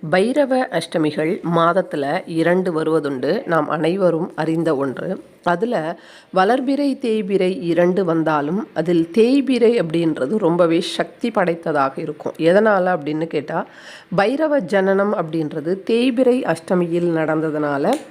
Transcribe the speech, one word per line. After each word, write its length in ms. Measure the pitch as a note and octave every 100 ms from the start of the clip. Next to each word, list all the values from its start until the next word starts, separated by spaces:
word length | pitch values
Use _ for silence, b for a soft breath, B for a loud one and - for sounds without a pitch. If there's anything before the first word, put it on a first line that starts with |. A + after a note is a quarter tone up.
| D#3+
பைரவ 580 | F#3 G#3+ C#4 C#4 B3+ B3+
அஷ்டமிகள் 680 | - - F3 D3+ D3 D#3 F#3 - E3+
மாதத்துல 680 | E3 F3 F3+ D#3 C#3 E3+ -
இரண்டு 560 | E3 E3 F3+ F#3 D#3
வருவதுண்டு, 640 | D#3 D#3+ C#3+ C3+ C3+ G3+ -
நாம் 220 | E3 D3+
அனைவரும் 640 | D3+ D#3+ F#3+ F#3 D#3+ F3
அறிந்த 420 | - D#3 D#3+ D#3+ C#3+
ஒன்று. 480 | C#3 A#2+ D#3 F#3+ - -
அதுல 560 | - F3 A3 A3 D#3 F3 B B B
வளர்பிறை 640 | F3+ F#3+ C4 C4 C#4 C#4+ C4+
தேய்பிறை 600 | A#3+ A3 G3 G3 F3+ F#3+
இரண்டு 440 | E3+ E3 F3 F#3
வந்தாலும் 640 | F3+ E3 D#3+ D3+ C#3+ F#3 D4+
அதில் 340 | - E3+ F3 E3
தேய்பிறை 680 | A3+ A3+ C#4 B3 B3 A3+ A#3+
அப்படின்றது 540 | E3+ E3 E3 D#3 C3 D3
ரொம்பவே 440 | F3 E3+ F3 E3
சக்தி 500 | F#3 - - - A#3+
படைத்ததாக 680 | A3 F3 E3+ E3+ D3 C3+ C#3
இருக்கும். 340 | D#3+ D3+ - -
எதனால 580 | D#3+ F#3 A3 G3+ F3+ F3+
அப்படின்னு 280 | C#3+ D3+
கேட்டா, 420 | E3 E3 D3 D#3+ G#3 B B B B F3+
பைரவ 440 | G3+ C#4 D#4 C#4+
ஜனனம் 540 | F3+ G3+ F#3+ G3 G3+
அப்படின்றது 640 | G#3+ E3 D#3+ D3+ D#3 D3 F#3+ -
தேய்பிறை 560 | A#3 B3+ A#3+ B3+ B3+
அஷ்டமியில் 680 | - E3 - F#3 F3 E3+ F3 D#3+
நடந்ததுனால 760 | D#3 D#3 D#3+ D3+ D3 C#3+ D#3+ C#4+ -